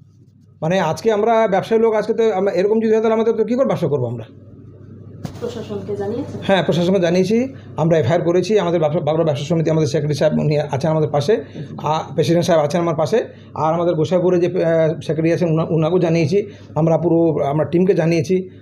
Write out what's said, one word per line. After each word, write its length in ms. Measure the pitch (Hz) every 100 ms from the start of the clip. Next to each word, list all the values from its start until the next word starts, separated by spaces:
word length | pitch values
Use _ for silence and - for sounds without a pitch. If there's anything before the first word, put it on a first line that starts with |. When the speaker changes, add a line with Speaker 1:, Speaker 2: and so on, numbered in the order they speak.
| - - - - - -
Speaker 1:
মানে 180 | 160 190
আজকে 320 | 160 160 226
আমরা 360 | 208 220 226 220
ব্যবসায়ী 340 | 190 185 226
লোক, 120 | 226
আজকে 200 | 214 214
তো 200 | 214 226
আমরা 180 | 190 196
এরকম 280 | 175 202 220
যদি 120 | 220
হয়, 80 | 220
তাহলে 140 | 220
আমাদের 200 | 220 226
তো 100 | 220
কী 120 | 208 247
করে 100 | 247
ব্যবসা 220 | 175 165
করবো 200 | 139 120
আমরা? 160 | 117 113 - - - - - - - - - - -
Speaker 2:
প্রশাসনকে 560 | 233 233 208 202 190 202
জানিয়েছেন? 460 | 202 240 294 -
Speaker 1:
হ্যাঁ, 220 | - 190
প্রশাসনকে 360 | 165 165 175 190
জানিয়েছি, 540 | 170 180 185 226 262 - - -
আমরা 200 | 160 165
এফআইআর 240 | 151 170
করেছি। 380 | 160 175 180 214
আমাদের 200 | 170 170
ব্যবসা, 200 | 151 165
বাংলা 240 | 147 156
ব্যবসা 220 | 165 131 147
সমিতি, 240 | 165 160
আমাদের 180 | 160 156
সেক্রেটারি 260 | 165 147
সাহেব 260 | 143 202 156
উনি 200 | 151 147
আছেন 320 | 147 131 160
আমাদের 180 | 156 147
পাশে, 340 | 147 143 233 - - - -
আর 360 | 147 156 -
প্রেসিডেন্ট 320 | 143 156 170 170
সাহেব 160 | 165
আছেন 200 | 147 175
আমার 140 | 170 151
পাশে, 280 | 156 220 - - -
আর 200 | - 156
আমাদের 220 | 170 175 160
গোসাইপুরে 440 | 151 180 175 175
যে, 80 | 175
আহ, 520 | 180 165 165 160 165
সেক্রেটারি 340 | - 151 165
আছেন 160 | 165 170
উনা-, 160 | 156 160
উনাকেও 300 | 165 160 180
জানিয়েছি। 480 | 165 165 160 196 214 - - -
আমরা 220 | 165 160
পুরো, 460 | 170 165 165 147
আমরা 220 | 143 151 147
টিমকে 280 | 170 185
জানিয়েছি। 560 | 170 160 170 147 185 185 -